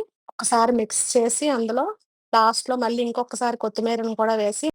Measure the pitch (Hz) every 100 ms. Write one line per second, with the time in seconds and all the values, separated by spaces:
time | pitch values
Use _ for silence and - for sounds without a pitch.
0 | 440 _ - - 233 233 233 240 220 -
1 | - 247 233 - 294 247 226 247 359 427
2 | _ _ _ 226 220 226 - 254 226 240
3 | 240 240 240 - 240 240 220 214 226 233
4 | 226 220 220 220 208 214 311